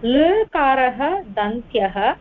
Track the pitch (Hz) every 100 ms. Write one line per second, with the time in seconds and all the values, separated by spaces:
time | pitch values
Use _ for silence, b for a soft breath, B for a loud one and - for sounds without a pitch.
0 | 226 262 320 415 440 339 277 269 254 214
1 | 285 381 247 202 208 233 240 226 196 196
2 | 214 311